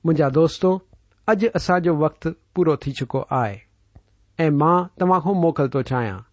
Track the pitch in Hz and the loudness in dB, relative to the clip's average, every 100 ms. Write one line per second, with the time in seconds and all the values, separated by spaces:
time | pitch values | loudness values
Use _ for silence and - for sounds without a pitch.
0 | 165 156 139 135 160 - 185 185 _ - | 0 2 2 2 2 2 -2 -2 _ -20
1 | _ _ - 214 226 175 - 180 170 151 | _ _ -2 0 0 -2 -2 0 0 0
2 | 156 - 165 160 _ - 165 143 143 131 | -2 -2 -10 -10 _ 0 0 0 -4 -8
3 | 131 135 - 131 113 107 _ _ _ - | -6 -6 -4 -2 -2 -6 _ _ _ -20
4 | _ _ _ - 160 143 156 180 180 _ | _ _ _ -2 0 2 4 2 0 _
5 | 180 185 160 190 170 151 135 135 127 127 | 0 2 2 0 0 0 -2 -2 -2 -4
6 | 113 95 - | -4 -8 -16